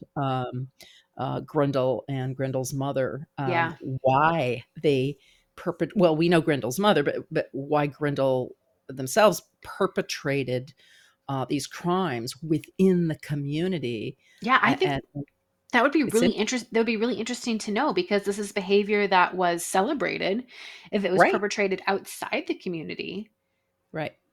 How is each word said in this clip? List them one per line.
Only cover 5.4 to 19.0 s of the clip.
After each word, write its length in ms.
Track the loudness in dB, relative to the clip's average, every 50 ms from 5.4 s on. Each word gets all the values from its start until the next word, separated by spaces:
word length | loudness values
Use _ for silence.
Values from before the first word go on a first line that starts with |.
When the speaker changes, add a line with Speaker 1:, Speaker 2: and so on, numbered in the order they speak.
| _ _ _
Speaker 1:
perpet-, 400 | -8 -8 -8 -4 -2 -4 -2 2
well, 180 | 4 4 4 4
we 120 | 4 4 4
know 120 | 4 4
Grendel's 380 | 4 2 0 0 0 -2 -2 0
mother, 240 | 2 4 4 4 2
but, 140 | 0 -2 -4 -8 -4
but 180 | -4 -4 -4 -4 -8
why 340 | -10 -4 0 0 0 0
Grendel 680 | 0 -2 -4 -2 -2 0 2 2 2 2 0 -2 -4 -10 -18 _ _ _ _ _ -14
themselves 540 | -10 -8 -8 -2 2 4 6 6 4 2 -6 _ _ _ -18
perpetrated, 1120 | -16 -4 -2 -2 -2 -2 -4 -6 -6 -8 -6 -4 -2 -2 -2 -2 -2 -4 -4 -4 -8 -14 _ _ _ _ -20 _ _ _ _ _ -6
uh, 160 | -4 -4 -2 -2
these 180 | -2 -4 -4
crimes 760 | -6 -10 -6 -2 -2 0 0 0 -2 -2 -4 -6 -8 -10 -10 -4
within 680 | -2 -2 -2 -2 -6 _ 4 4 6 6 4 2 2
the 80 | -2
community. 1000 | -4 -6 -6 -6 -4 -4 -4 -2 -2 -2 -2 -2 -2 -4 -4 -4 -4 -6 -8 -10 _ _ _ _ _ -2
Speaker 2:
Yeah, 160 | 2 2 4
I 140 | 4 2 2
Speaker 1:
A-, 20 |
Speaker 2:
think 260 | 2 2 0 0 -2 -4 _ _
Speaker 1:
and 100 | -10 -10 -10 _ _ _ _ _ _ _ -2 2
Speaker 2:
that 100 | 2 4
would 100 | 4 4
be 80 | 2 0
Speaker 1:
it's 120 | 2 2
Speaker 2:
really 120 | 2 4
Speaker 1:
in- 60 | 2 2
Speaker 2:
interest-, 400 | 0 -2 -2 -2 -6 -8 -2 0
that 60 | 0
would 60 | 0
be 100 | 2 0 0
really 160 | 0 -2 -2
interesting 420 | -4 -4 -6 -8 -6 -4 -4 -4 -2
to 140 | -2 -2 -2
know 200 | 0 0 0 0
because 320 | 0 0 0 0 0 0
this 140 | 0 -4 -4
is 140 | -6 -6 -4
behavior 540 | -6 0 4 4 4 4 4 2 2